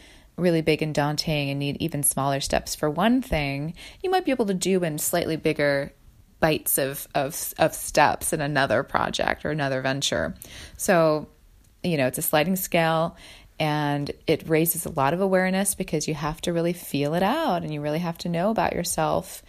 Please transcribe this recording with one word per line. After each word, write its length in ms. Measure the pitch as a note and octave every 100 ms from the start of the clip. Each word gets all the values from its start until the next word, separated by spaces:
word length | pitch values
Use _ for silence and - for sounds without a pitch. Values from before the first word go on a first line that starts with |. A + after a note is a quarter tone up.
| - - - -
really 240 | F3 E3
big 200 | D#3 D3+
and 120 | D#3
daunting 560 | D3+ C#3+ D3+ - D3+ C#3
and 100 | C#3+
need 180 | C#3+ -
even 240 | E3 C#3+
smaller 380 | - - C#3 C#3
steps 340 | - - - -
for 140 | D3+
one 320 | D3+ A3 B3+
thing, 520 | - D#3+ C#3 C#3 D#3 - - -
you 60 | F#4
might 160 | F#4 F4+
be 60 |
able 160 | C4 G3+
to 60 |
do 300 | F#3 F3+ F#3+
in 140 | E3+ D3+
slightly 400 | - F3 - D#3
bigger 560 | D#3+ D3+ C#3+ C#3 C#3+ - - - - -
bites 360 | D#3+ D#3 - -
of, 300 | C#3 C#3+ - D3
of, 380 | C#3 - - -
of 160 | D#3
steps 600 | - - D#3+ C#3+ - -
in 80 | D#3
another 420 | C#3+ D3 C3+ A2
project 600 | D#3+ - - - - - -
or 60 |
another 300 | D#3 C3+ C3
venture. 540 | C3+ C#3 - E2+ D2+ - - - - -
So, 540 | - F3 D#3+ D3+ - - - - - -
you 140 | F3+ D3+
know, 120 | C3
it's 100 | D#3
a 60 |
sliding 340 | - D3+ D#3+ F#3
scale 580 | - E3+ D#3+ D#3+ E3 - - - - -
and 540 | D#3 D3+ D3 C#3+ C#3+ - -
it 220 | D3+ D#3+
raises 360 | D#3+ E3 - D3+
a 60 |
lot 220 | D3+ C#3
of 80 | F3
awareness 540 | G3 F#3 F#3 F#3+ G3+ -
because 340 | F#3 D#3 D#3
you 40 |
have 280 | D3 D3+ D#3+
to 100 | F3
really 220 | E3+ E3+
feel 400 | F3+ - C#3 C#3+
it 100 | E3+
out 400 | F#3+ D#4 D4+ F3
and 100 | D#3+
you 60 | D3+
really 200 | D3 D#3
have 180 | F3 E3+
to 120 | F3
know 200 | E3+ G3+
about 240 | G#3+ E3+
yourself 680 | - F3 - D3+ E3 - -